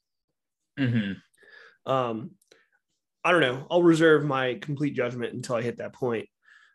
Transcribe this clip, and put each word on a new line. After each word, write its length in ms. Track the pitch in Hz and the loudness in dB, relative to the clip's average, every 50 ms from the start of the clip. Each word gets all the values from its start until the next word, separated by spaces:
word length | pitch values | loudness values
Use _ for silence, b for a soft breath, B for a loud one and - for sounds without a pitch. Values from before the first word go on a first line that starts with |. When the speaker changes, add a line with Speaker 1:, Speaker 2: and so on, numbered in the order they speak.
| _ _ _ _ _ _ _ _ _ _ _ _ _ _ _ 139 | _ _ _ _ _ _ _ _ _ _ _ _ _ _ _ -4
Speaker 1:
Mm-hmm. 1120 | 135 120 120 113 104 98 95 - - _ _ _ - - - - - - _ _ - - | -2 0 0 -2 -2 -4 -6 -10 -14 _ _ _ -20 -20 -20 -20 -20 -20 _ _ -6 -4
Speaker 2:
Um, 420 | 135 131 127 120 113 110 - 170 - _ _ b b b b b b b _ _ _ _ _ _ _ _ | -2 -2 -2 -4 -6 -8 -10 -14 -18 _ _ b b b b b b b _ _ _ _ _ _ _ _
I 80 | - 165 | 0 2
don't 80 | 180 165 | 2 4
know. 260 | 143 123 127 135 147 - | 2 2 0 -4 -4 0
I'll 120 | 165 175 | 2 4
reserve 420 | 175 170 165 156 160 160 156 147 147 | 6 6 6 6 6 6 6 6 4
my 300 | 151 135 131 131 127 120 | 0 -2 -2 -2 -2 -4
complete 400 | 104 - 151 147 131 151 143 - | -6 -6 -8 -6 -4 -4 -4 -2
judgment 380 | 127 120 120 123 123 117 - - | -4 -4 -4 -4 -6 -8 -8 -8
until 220 | 120 127 - 127 | -10 -6 -4 -4
I 60 | 113 | -4
hit 160 | 120 120 117 - | -4 -6 -8 -8
that 140 | 107 101 - | -12 -14 -8
point. 340 | - 135 123 117 107 104 - _ b b b b b b b b | -6 -4 -4 -4 -4 -6 -10 _ b b b b b b b b